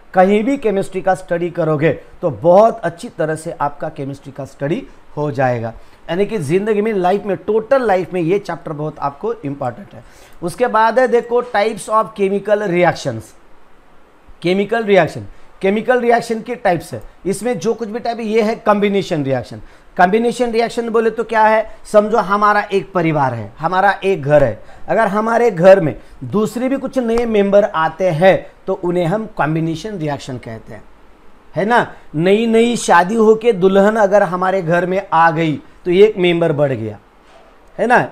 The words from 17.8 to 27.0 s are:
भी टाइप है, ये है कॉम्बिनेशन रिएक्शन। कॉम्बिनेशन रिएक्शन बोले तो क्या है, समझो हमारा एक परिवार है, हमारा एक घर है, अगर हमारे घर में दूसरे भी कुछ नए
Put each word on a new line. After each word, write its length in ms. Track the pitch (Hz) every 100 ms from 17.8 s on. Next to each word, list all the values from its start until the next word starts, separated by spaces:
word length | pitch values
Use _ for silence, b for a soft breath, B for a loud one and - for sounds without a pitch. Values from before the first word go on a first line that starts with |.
| 233
भी 100 | 226
टाइप 180 | 233 233
है, 80 | 226
ये 160 | 220
है 140 | 214 220
कॉम्बिनेशन 680 | - 208 202 202 - 165
रिएक्शन। 380 | 135 131 120 110 - b b -
कॉम्बिनेशन 540 | 180 220 240 233 240
रिएक्शन 380 | 220 233 - 233
बोले 200 | 220 226
तो 140 | 220
क्या 180 | 220 226
है, 220 | 220 220 214 B -
समझो 320 | 214 214 233
हमारा 440 | 180 202 208 208 202
एक 180 | 196 160
परिवार 400 | 180 160 147 135
है, 180 | 117 107 -
हमारा 320 | 156 185 196 190
एक 200 | 190 185
घर 200 | 139 151
है, 180 | 135 101 B B -
अगर 200 | 185 220
हमारे 420 | 202 220 233 240
घर 280 | 180 185 190
में 160 | 151 110 b b
दूसरे 460 | 127 180 214 240 254
भी 80 | 269
कुछ 200 | 262
नए 280 | 262